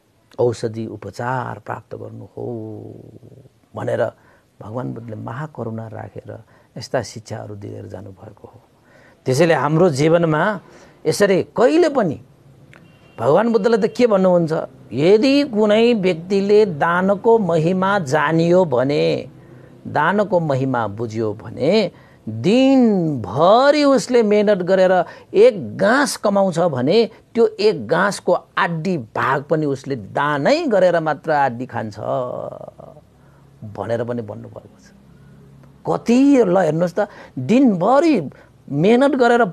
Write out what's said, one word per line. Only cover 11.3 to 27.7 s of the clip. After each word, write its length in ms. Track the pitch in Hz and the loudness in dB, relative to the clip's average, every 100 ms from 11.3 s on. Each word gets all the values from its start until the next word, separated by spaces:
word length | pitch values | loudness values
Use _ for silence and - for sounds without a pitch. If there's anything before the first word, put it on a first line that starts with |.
| 180 - | 2 -2
कहिले 360 | - 254 320 320 | 2 2 4 2
पनि 240 | 277 180 117 - _ _ _ - - - _ _ - | 2 -2 -4 -12 _ _ _ -20 -20 -20 _ _ -4
भगवान 340 | 120 170 233 | 2 2 2
बुद्धले 240 | 220 220 226 | 0 0 0
त 160 | 196 | -2
के 140 | 226 247 | 0 2
भन्नुहुन्छ, 440 | 190 185 175 160 165 - - - | 2 4 2 0 -4 -6 -14 -10
यदि 420 | 120 170 214 262 285 285 | 0 4 4 4 2 0
कुनै 400 | 208 214 214 233 | 0 2 4 2
व्यक्तिले 720 | 226 180 165 180 196 196 208 202 143 | 2 0 -2 -2 -2 4 4 4 0
दानको 520 | 170 175 190 196 233 226 | 0 0 0 0 2 2
महिमा 600 | 180 165 160 185 190 202 135 | 2 0 0 0 0 0 0
जानियो 560 | 151 147 165 170 180 | 0 2 2 4 2
भने, 400 | 175 123 135 151 165 127 - - - - - - | 2 0 0 0 0 -2 -6 -18 -20 -20 -20 -18
दानको 560 | 113 131 160 202 196 180 | -6 -2 0 0 0 0
महिमा 460 | 160 131 135 123 107 | 0 -2 -2 -2 -4
बुझ्यो 440 | 104 117 110 110 107 | -6 -8 -4 -6 -6
भने 560 | - 113 139 214 190 - - _ 110 | -12 -6 0 0 -2 -6 -20 _ -12
दिनभरि 1600 | 110 151 247 269 269 233 190 160 135 98 120 175 233 285 302 | -4 0 2 4 4 4 2 0 -4 -4 2 4 6 6 4
उसले 380 | 285 262 - 240 | 4 2 2 2
मेहनत 420 | 208 208 208 196 | 4 2 2 2
गरेर 280 | 180 190 185 185 - - - | 2 2 4 2 0 -6 -2
एक 420 | 190 247 185 107 117 | 6 6 4 -4 -2
गाँस 400 | 196 269 262 - | 2 2 0 -2
कमाउँछ 420 | 214 196 190 160 180 | 0 2 0 2 0
भने 260 | 127 131 220 214 - _ | 0 2 2 0 -4 _
त्यो 120 | 226 220 214 | 0 0 2
एक 260 | 208 | 0